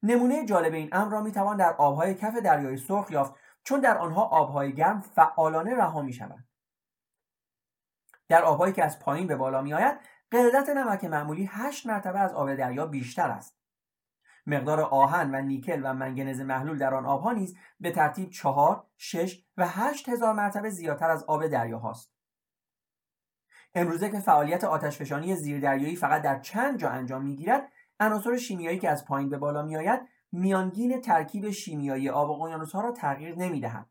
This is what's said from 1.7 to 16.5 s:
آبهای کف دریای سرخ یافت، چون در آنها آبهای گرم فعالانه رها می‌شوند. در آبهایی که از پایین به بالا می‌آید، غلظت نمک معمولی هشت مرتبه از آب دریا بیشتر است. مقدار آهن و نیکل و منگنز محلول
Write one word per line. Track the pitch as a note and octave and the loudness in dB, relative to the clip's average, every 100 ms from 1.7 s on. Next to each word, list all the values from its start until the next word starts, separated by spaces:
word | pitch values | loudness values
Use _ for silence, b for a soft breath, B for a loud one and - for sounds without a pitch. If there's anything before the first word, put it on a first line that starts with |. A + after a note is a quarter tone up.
آبهای | E3 D3+ D3 F3 | 4 2 4 0
کف | F#3+ G#3 A#3 | 0 -2 -2
دریای | G3 D3+ C#3 C3 | 2 2 2 -6
سرخ | - G3 G3+ | -4 -4 -2
یافت، | D#3+ C#3 B B B | -2 -2 B B B
چون | - C#4 | -2 2
در | B3+ G3+ | 4 4
آنها | E3+ E3 | 0 0
آبهای | A3 D#3+ D3 C#3+ C#3 | 4 4 4 0 -2
گرم | C3+ D#3+ G#3+ | 2 2 2
فعالانه | - - D#3+ - D#3+ D#3+ F3+ | -2 4 4 6 2 2 0
رها | B3 F#3 D#3 | 2 0 0
می‌شوند. | C#3 A#2+ G#2+ - - _ _ _ _ _ _ _ _ _ _ _ _ _ _ _ _ _ _ | -6 -8 -14 -16 -20 _ _ _ _ _ _ _ _ _ _ _ _ _ _ _ _ _ _
در | E3 | 6
آبهایی | E3 D3 F3+ | 6 4 2
که | F#3 | 4
از | D#3+ - | 0 0
پایین | - C#3+ F#3 | -4 -2 -2
به | C#3 | -2
بالا | C3+ C3+ | 0 -2
می‌آید، | C#3 D3+ A#3+ D4 B B _ | -2 2 2 2 B B _
غلظت | A#3 B3 C4 C#4 | 4 6 6 2
نمک | C#4+ B3+ G3 | 0 0 -2
معمولی | F3+ D#3 D3 D#3 G3 | -2 -4 -4 -4 -4
هشت | G#3 C4 C#4 B3 | -4 -6 -6 -4
مرتبه | G#3+ G3 F#3+ | -4 -2 0
از | F#3+ | 0
آب | - C#3 | 0 -2
دریا | C3+ B2+ B2+ D#3+ | -2 -2 -2 -4
بیشتر | C#3+ A#2+ - D#3 | -4 -6 -2 -2
است. | A2+ - _ _ _ _ _ _ _ b b - | -2 -12 _ _ _ _ _ _ _ b b -4
مقدار | D3 C3 D#3 | -2 0 0
آهن | D3+ C#3 C#3 F3 D3+ | 2 6 6 4 0
و | C3+ | -2
نیکل | C3+ C3+ D#3 D3+ | -4 -4 -4 -4
و | C3+ | -4
منگنز | C3 C3 C3 C3+ B2+ | -4 -6 -6 -6 -6
محلول | C3+ | -4